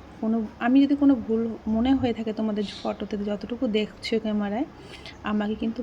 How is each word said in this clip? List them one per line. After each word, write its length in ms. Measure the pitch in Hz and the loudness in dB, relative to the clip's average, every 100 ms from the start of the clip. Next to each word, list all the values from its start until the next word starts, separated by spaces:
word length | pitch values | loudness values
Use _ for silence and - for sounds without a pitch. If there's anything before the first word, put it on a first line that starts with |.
| - - | -16 -6
কোনো, 160 | 220 226 214 - | 0 0 -2 -2
আমি 180 | 233 269 | 4 6
যদি 100 | 277 285 | 6 6
কোনো 120 | 277 | 6
ভুল 260 | 254 208 226 226 214 - | 4 2 0 0 -4 -2
মনে 220 | 220 247 262 | 0 4 4
হয়ে 140 | 254 220 | 2 0
থাকে 140 | 220 | -4
তোমাদের 320 | 208 220 208 202 - | -2 -2 0 -4 -4
ফটোতে, 320 | 220 208 202 208 202 | -6 -6 -6 -4 -4
যতটুকু 340 | 202 208 233 254 | -4 -6 -4 0
দেখছো 460 | 208 208 - - 220 | 0 -2 -6 -2 -2
ক্যামেরায়, 420 | 214 208 202 214 311 - - - - - | 0 0 0 -2 -4 -8 -18 -16 -16 -10
আমাকে 300 | - 214 208 | -2 0 0
কিন্তু 260 | 220 226 226 | -2 -4 -4